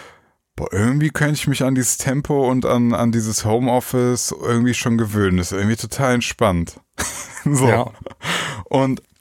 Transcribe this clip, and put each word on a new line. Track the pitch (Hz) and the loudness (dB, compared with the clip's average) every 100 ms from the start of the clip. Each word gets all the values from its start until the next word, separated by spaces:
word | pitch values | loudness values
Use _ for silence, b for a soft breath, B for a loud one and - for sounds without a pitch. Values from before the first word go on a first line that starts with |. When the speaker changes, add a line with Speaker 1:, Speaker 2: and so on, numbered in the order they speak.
| B B B B _ - | B B B B _ -10
Speaker 1:
„Boah, | - | -4
irgendwie | 95 117 143 151 | 0 2 2 0
könnte | - 151 | 0 0
ich | 147 147 | 0 0
mich | 131 | 0
an | 131 | 2
dieses | 131 120 - | 2 0 -2
Tempo | 180 147 - 143 127 | -2 -2 0 2 2
und | 127 | 2
an, | 120 120 120 | 2 2 2
an | 110 117 | 2 2
dieses | 113 110 104 | 0 0 -2
Homeoffice | 107 117 127 123 - 127 123 123 - - | 0 0 2 0 0 0 0 0 -4 -4
irgendwie | - 117 123 | 0 2 2
schon | 113 120 117 | 0 0 0
gewöhnen, | 110 104 98 90 | 0 2 2 2
das | 87 | 0
ist | 98 | 0
irgendwie | 104 113 | 0 0
total | 107 - 135 | -4 -2 0
entspannt.“ | 120 - - 110 87 82 - _ - | 0 -2 0 0 2 -2 -8 _ -8
<laughs> | - - - - | -8 -8 -14 -6
So. | 143 135 127 | 0 2 4
Speaker 2:
Ja. | 113 - - - - B B B B - | 2 0 -8 -18 -10 B B B B -2
Speaker 1:
Und | 135 135 127 - _ | 0 0 -2 -10 _